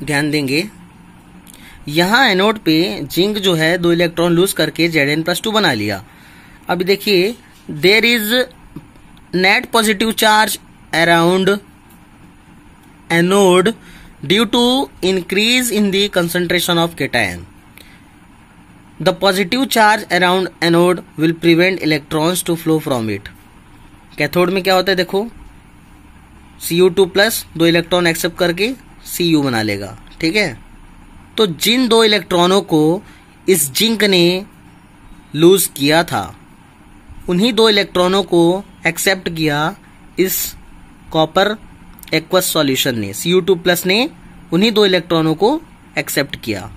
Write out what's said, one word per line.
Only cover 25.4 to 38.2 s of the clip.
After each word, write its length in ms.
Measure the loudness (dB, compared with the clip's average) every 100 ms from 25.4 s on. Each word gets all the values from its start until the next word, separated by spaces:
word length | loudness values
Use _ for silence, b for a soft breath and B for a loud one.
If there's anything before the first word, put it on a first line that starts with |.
| -20 -20 -20 -20 -20 -20 -20 -20 -20 -20 -20 -14
सीयू 280 | -4 2 2
टू 180 | 4 0
प्लस, 400 | 2 0 0 -8 0
दो 100 | 2
इलेक्ट्रॉन 400 | 2 0 0 0
एक्सेप्ट 320 | -2 -4 -2
करके 340 | -2 -2 -4 -6 -16 -20
सीयू 380 | -12 -4 0 2
बना 200 | 0 -2
लेगा, 360 | -2 -4 -8 -16 -20 -6
ठीक 160 | -4 -2
है। 220 | -2 -6 -18 -20 -20 -20 -20 -20 -10 -2
तो 100 | -2
जिन 420 | -2 -2 0 2
दो 160 | 4
इलेक्ट्रॉनों 560 | 4 2 0 0 2 2
को 420 | 2 0 2 0 -6 B B B 0
इस 240 | 0 0
जिंक 320 | -2 -2 0
ने 400 | 2 4 2 0 -8 -20 -20 -20 -20 -20 -20 -20 -10
lose 360 | 2 4 4 0 -2
किया 280 | 0 0
था, 320 | 0 -4 -6 -14 -20 -20 -20 -20 -20 -20 -20 -14 -4
उन्हीं 240 | 0 0
दो 160 | 2 4
इलेक्ट्रॉनों 540 | 2 0 0 2 2